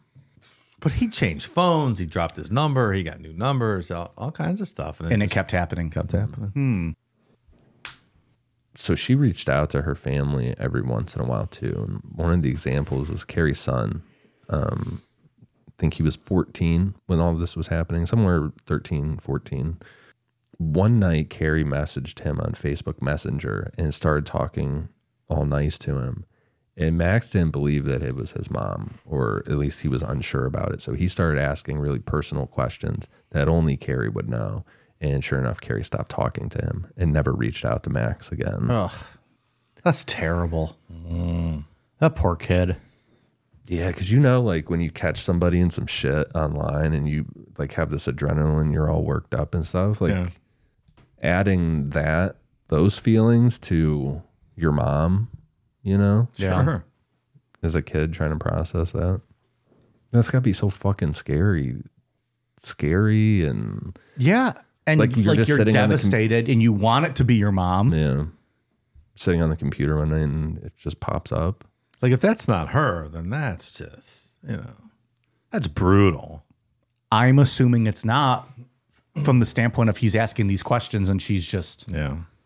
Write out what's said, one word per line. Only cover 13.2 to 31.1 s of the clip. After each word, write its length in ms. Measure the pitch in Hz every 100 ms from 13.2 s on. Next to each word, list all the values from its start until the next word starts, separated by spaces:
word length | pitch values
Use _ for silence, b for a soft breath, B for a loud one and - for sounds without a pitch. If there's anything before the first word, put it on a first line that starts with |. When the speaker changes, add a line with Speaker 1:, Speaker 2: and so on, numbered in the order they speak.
Speaker 3:
Carrie's 340 | - 85 78 67
son. 440 | - 64 53 85 - b b b -
Um, 500 | 71 - - - - - _ _ _ - _ _
I 40 | -
think 160 | 78
he 80 | -
was 140 | 78 -
fourteen 800 | - 92 - - 85 85 95 - -
when 120 | 85
all 120 | 85
of 80 | 82
this 160 | 85 85
was 120 | 80
happening, 360 | 80 82 82 85
somewhere 460 | 117 98 85 76 - -
thirteen, 500 | 76 - 76 76 76
fourteen. 600 | - 71 - 67 76 85 B B B B _ _ _ -
One 400 | 80 78 104 120
night, 320 | 92 78 76
Carrie 340 | - 78 78
messaged 560 | 73 69 76 - 67 -
him 180 | 76 -
on 120 | 78
Facebook 500 | - 73 73 73 69
Messenger 680 | 67 76 - 71 62 50 - -
and 160 | 80
started 300 | - 82 76 73
talking 640 | - - - 71 73 80 _ _ _ -
all 160 | 73
nice 340 | 73 73 73 -
to 200 | - 67
him. 260 | 62 - - _ _ _ _ -
And 200 | 80 82
Max 320 | 87 113 -
didn't 220 | 98 82
believe 320 | 71 73 73 71
that 160 | 65
it 120 | 60
was 180 | 64 58
his 180 | - -
mom, 440 | - 50 50 - - -
or 360 | 73 58 50 -
at 100 | 71
least 220 | 71 -
he 60 | 73
was 140 | 64
unsure 420 | - 69 - 67
about 280 | 65 - -
it. 100 | -
So 100 | -
he 160 | 65
started 320 | 92